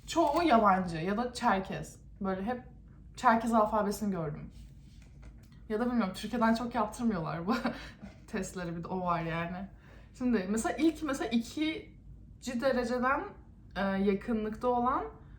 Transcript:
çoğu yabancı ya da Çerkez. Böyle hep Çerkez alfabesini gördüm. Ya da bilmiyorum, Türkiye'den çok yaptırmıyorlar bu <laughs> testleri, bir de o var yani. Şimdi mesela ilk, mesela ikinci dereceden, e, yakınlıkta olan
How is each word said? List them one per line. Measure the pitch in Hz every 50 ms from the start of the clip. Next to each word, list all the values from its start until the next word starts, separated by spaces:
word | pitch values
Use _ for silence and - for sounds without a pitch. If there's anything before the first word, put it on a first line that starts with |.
| -
çoğu | - - 320 339 285 285 330 349
yabancı | 311 247 226 208 208 185 190 185 175 165
ya | 160 160 190 208
da | 220 247 247 -
Çerkez. | - 240 233 196 196 190 - 180 151 - - - - - - - -
Böyle | 196 190 190 185 190
hep | 220 254 240 - - - - - - - - - - -
Çerkez | - - 254 226 233 233 233 226
alfabesini | 226 214 214 220 214 202 202 202 - 220 202
gördüm. | 185 170 160 151 147 - 143 - - - - - - - - - - - - - - - - - - - - - - - - -
Ya | 214 214
da | 247
bilmiyorum, | 247 254 233 202 185 190
Türkiye'den | - - 208 - 240 226 226 226
çok | 226 247 233 -
yaptırmıyorlar | 240 214 220 - - 240 226 202 170 160 151 156 165 170
bu | 190 247 - - - 139 - - -
<laughs> | - - - - - - -
testleri, | - - 196 190 - - 185 180 170 165
bir | 170 165
de | -
o | 180 190
var | 180 175 170 165 165
yani. | 165 160 165 170 170 180 180 196 190 - - - - - - - - -
Şimdi | - 254 247 233 202 185 185
mesela | 214 226 226 349 -
ilk, | - 302 330 311 - 320
mesela | 277 269 277 349 -
ikinci | 233 233 - - - 302 311 311 320 - - - - - - - - - - - - - - 240 269 240
dereceden, | 277 269 254 233 233 233 254 247 247 254 277 311 392 415 - - - - - - - - -
e, | 180 196
yakınlıkta | 196 196 190 196 202 196 196 - - 240 220 214 214 220 - - 247
olan | 247 240 240 247 277 349 440 440 - - - - -